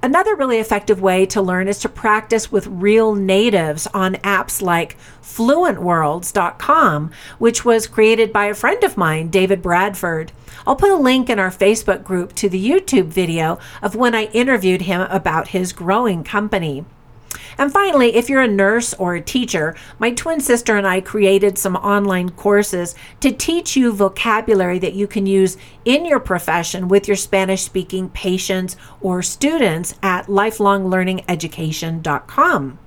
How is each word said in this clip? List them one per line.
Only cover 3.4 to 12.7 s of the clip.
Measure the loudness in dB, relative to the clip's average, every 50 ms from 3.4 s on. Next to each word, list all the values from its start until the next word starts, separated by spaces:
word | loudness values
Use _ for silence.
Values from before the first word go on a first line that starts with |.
| 4 4 2 2 0 0 -4 -6 -6 -6
on | -2 -2 -2 -2 -2 -2
apps | -2 -2 0 0 -2 -4 -6 -4
like | -2 0 0 0 0 -4 -10 -20 -20 -20 -20 -20
fluent | -20 -18 -6 -2 2 2 4 4 2 0 0 -2
worlds | -2 0 0 2 2 0 -2 -4 -6 -4
dot | -2 -2 -2 -2 -4 -6
com, | 0 2 4 4 4 4 2 0 -4 -6 -10 -14 -20 -20 -8 0
which | 0 0 0 2 2
was | 2 2 2 2 -2
created | 2 4 4 4 6 4 2 0
by | 2 0 0
a | 0 -2
friend | 0 0 0 2 2 0
of | 0 0 0
mine, | 0 0 0 -2 -4 0
David | 2 2 4 4 2 0 0
Bradford. | 0 2 2 2 0 -4 -4 -4 -4 -4 -4 -6 -10 -14 -20 -20 -20 -20 -10 -2 -2
I'll | 0
put | 2 4 4
a | 4
link | 4 4 4 4 2 2 0
in | 0 0
our | 0 -2
Facebook | 0 2 4 4 4 2 0 -2 -2 -2 -2
group | -4 -4 -4 -4 -6 -8
to | -4 -2 -2
the | -2 0 0
YouTube | 2